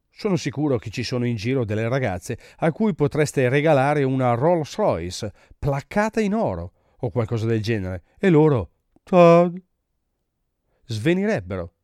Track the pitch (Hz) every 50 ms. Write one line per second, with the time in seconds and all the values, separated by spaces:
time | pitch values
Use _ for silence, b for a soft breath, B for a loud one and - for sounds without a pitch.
0 | _ _ _ - - 208 185 147 - 143 104 123 151 147 131 110 - 110 - 127
1 | 113 - 131 120 120 120 120 104 98 123 135 135 117 98 107 107 113 117 131 139
2 | 127 104 90 87 - - - B B B B B 156 165 - - 220 214 165 -
3 | 147 135 - 147 151 - - 143 127 123 135 147 143 160 151 131 131 147 151 151
4 | 135 131 135 131 127 120 117 113 139 170 180 165 143 - - - 208 160 110 82
5 | 85 90 - - 117 98 b b b b b _ - 143 139 139 - _ - 208
6 | 214 220 - 220 214 190 208 226 196 120 92 85 87 - - _ _ _ _ _
7 | - - - 123 110 - 120 110 110 113 113 110 101 113 117 104 92 92 92 90
8 | - _ _ _ - 190 170 165 156 156 139 113 85 - _ _ _ _ _ _
9 | _ - 190 180 170 170 170 170 175 175 170 185 - _ _ _ _ _ _ _
10 | _ _ _ _ _ _ _ _ _ _ _ _ _ _ _ _ _ - 113 107
11 | 113 160 180 190 202 220 208 131 87 90 101 92 85 82 - _